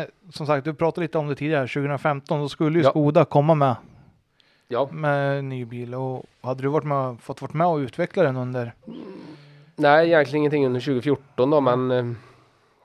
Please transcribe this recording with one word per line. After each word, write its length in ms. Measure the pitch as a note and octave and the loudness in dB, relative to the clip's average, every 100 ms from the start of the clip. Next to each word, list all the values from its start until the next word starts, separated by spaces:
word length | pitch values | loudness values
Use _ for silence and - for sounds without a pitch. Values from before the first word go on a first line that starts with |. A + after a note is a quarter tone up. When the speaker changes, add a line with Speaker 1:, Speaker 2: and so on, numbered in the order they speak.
| D#3 - F#3 | -8 -12 _
Speaker 1:
som 140 | - D3 | -10 -2
sagt, 180 | D3 | 0
du 100 | C#3+ | 0
pratade 300 | D3 E3 D#3 | -2 -2 0
lite 140 | E3 E3 | -2 -2
om 100 | D3 | -2
det 60 | |
tidigare. 340 | C#3 C#3+ D#3 B2+ | -4 -2 -2 -2
Tjugohundrafemton, 720 | D3 C#3 C#3 D#3 C#3 - D3+ | -4 -4 -2 -2 -2 -4 -4
då 80 | C#3+ | -4
skulle 300 | - D3+ E3 | -2 0 4
ju 60 | |
Speaker 2:
Ja. 60 | C3+ | 4
Speaker 1:
Skoda 340 | D#3 D3 D#3+ | 4 4 4
komma 300 | D3 D3 D3 | 4 2 4
med, 200 | D#3+ C#3 A2 - - _ _ _ _ _ _ _ | 4 2 0 -8 -20 _ _ _ _ _ _ _
Speaker 2:
Ja. 200 | A#2+ C3+ | -2 -2
Speaker 1:
med 460 | D#3+ D#3 C#3+ C#3 C#3 | -2 -2 0 0 -2
en 100 | C3+ | -4
ny 160 | C3 | -8
bil. 300 | A#2+ A#2+ A#2+ | -10 -10 -10
Och 300 | B2+ C3 B2+ - _ | -8 -6 -8 -12 _
hade 220 | B2 C3 | -8 -4
du 60 | C3+ | -2
varit 160 | D3+ C#3+ | -2 0
med, 340 | C#3+ C3 A#2+ | -2 -2 -6
fått 220 | - C3+ | -12 -12
varit 100 | C3+ | -8
med 120 | D3+ F3 | -2 0
och 100 | D#3 | 0
utveckla 460 | C3 - F3 - | -4 -6 -6 0
den 140 | D#3 C3 | 0 0
under? 380 | B2+ B2+ A#2+ - - - - - - - - - _ - | -6 -6 -8 -10 -18 -16 -16 -16 -18 -20 -20 -20 _ 0
Speaker 2:
Nej, 300 | D3 D3+ E3+ | 4 6 6
egentligen 340 | E3 C3+ D3+ | 4 2 0
ingenting 260 | D3 D3 C3+ | 0 2 0
under 140 | B2 | 0
tjugofjorton 680 | B2 B2+ C#3+ C3+ - - C3 | -2 -2 0 -2 -4 -2 2
då, 100 | D3+ | 4
men, 300 | C3 B2 B2+ | 4 2 0
eh, 220 | B2+ A#2+ A#2 - _ _ _ _ _ | 0 -2 -8 -14 _ _ _ _ _